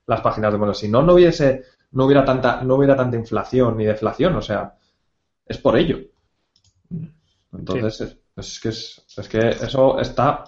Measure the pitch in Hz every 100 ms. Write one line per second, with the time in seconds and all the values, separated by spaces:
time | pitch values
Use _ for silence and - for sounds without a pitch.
0 | - 110 117 98 107 104 104 95 107 117
1 | 165 180 170 160 139 123 - _ _ 131
2 | 135 139 131 131 123 120 127 135 139 135
3 | 127 117 110 107 - 127 120 110 107 107
4 | 107 - 170 131 - 101 92 - _ _
5 | _ _ _ _ - 113 127 113 170 -
6 | - _ _ _ _ _ _ _ _ 85
7 | 80 _ _ _ _ 90 87 92 107 -
8 | 110 - _ - 107 - 113 110 - -
9 | _ - 101 110 113 - 117 131 131 -
10 | 117 - 135 -